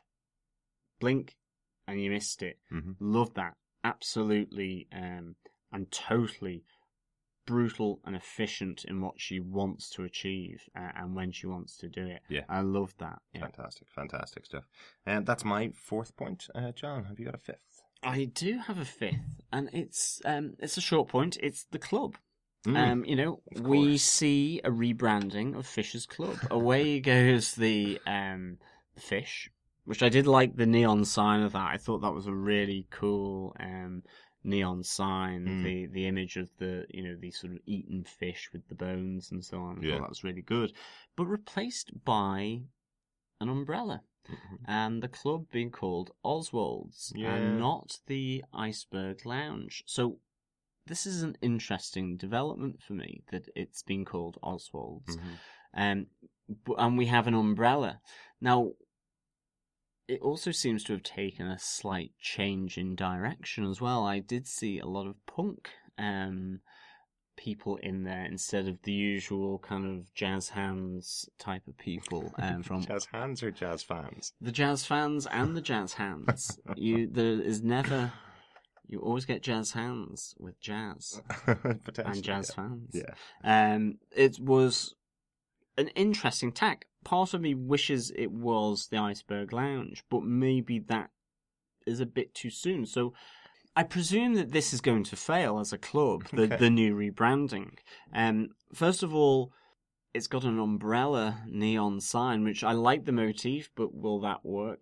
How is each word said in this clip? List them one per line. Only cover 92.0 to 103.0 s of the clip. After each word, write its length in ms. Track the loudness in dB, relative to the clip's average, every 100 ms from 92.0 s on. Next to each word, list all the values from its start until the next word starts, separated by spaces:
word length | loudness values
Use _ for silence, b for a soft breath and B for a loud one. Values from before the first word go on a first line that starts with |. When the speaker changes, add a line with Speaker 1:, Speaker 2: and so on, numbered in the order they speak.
Speaker 1:
a 60 | 0
bit 260 | -2 -4
too 160 | -6 -8
soon. 360 | -4 -2 0 0
So 260 | 0 0 B B B B B B 2
I 60 |
presume 520 | 2 0 2 4 4
that 180 | 4 4
this 200 | 2 2
is 80 | 2
going 220 | 4 4
to 120 | 2 -4
fail 420 | 0 2 2 0
as 140 | -2
a 60 | -6
club, 500 | -2 4 4 2 -2
the, 120 | 4
Speaker 2:
Okay. 120 | 4 8
Speaker 1:
the 140 | 8
new 240 | 8 6
rebranding. 760 | 4 0 4 4 6 2 -2 -8 -12 B B B
Um, 360 | 2 4 4 0 -6 _
first 300 | 2 2 4
of 120 | 2
all, 380 | 6 8 8 4 b b _ _ _ _
it's 120 | -6 -2
got 160 | 0
an 160 | 2 2
umbrella 800 | 2 0 2 2 4 2 2 -2 -6
neon 500 | 0 2 4 2 0
sign, 440 | -2 0 2 2
which 180 | 2 2
I 100 | 2
like 340 | 4 4 4